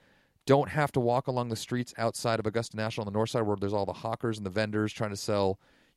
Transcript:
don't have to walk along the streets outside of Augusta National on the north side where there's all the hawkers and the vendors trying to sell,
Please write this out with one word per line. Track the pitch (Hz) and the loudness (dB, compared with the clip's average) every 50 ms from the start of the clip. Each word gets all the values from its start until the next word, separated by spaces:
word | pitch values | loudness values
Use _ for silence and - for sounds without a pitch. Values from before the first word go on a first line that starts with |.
| _ _ _ _ _ _ _ _ - | _ _ _ _ _ _ _ _ 4
don't | - 135 139 147 - | 4 6 6 6 2
have | 90 151 147 139 | 0 0 0 2
to | - 135 | 2 2
walk | 120 120 120 127 - - | 2 4 2 2 0 0
along | 127 123 120 120 | -2 -2 -2 -2
the | 113 | -4
streets | 107 - - 123 123 120 - - - | -6 -4 -4 -2 -2 -2 -4 -4 -2
outside | 113 117 - - - 120 113 110 | -2 0 0 0 0 0 0 2
of | 104 | 0
Augusta | 107 101 117 117 - - 107 | 0 0 -2 -4 -2 -4 -4
National | 110 110 - - 107 101 | -4 -4 -2 -4 -6 -2
on | |
the | 98 107 | 0 0
north | 113 113 | 0 2
side | - 123 | 2 0
where | 110 104 104 95 | 0 0 0 0
there's | 98 98 104 | 0 -2 0
all | 104 98 | 0 -2
the | 90 90 | -2 -4
hawkers | - - 113 113 - - 117 110 107 | -6 -4 -6 -4 -2 -2 -2 -2 -2
and | 101 | -4
the | 95 | -4
vendors | 90 107 110 107 107 107 107 107 - | -2 -2 -2 0 2 2 0 0 0
trying | - 117 104 | -2 -4 -4
to | 101 98 | -4 -6
sell, | - - 104 101 98 95 98 - _ _ _ _ _ _ _ | -2 0 2 2 2 2 2 -2 _ _ _ _ _ _ _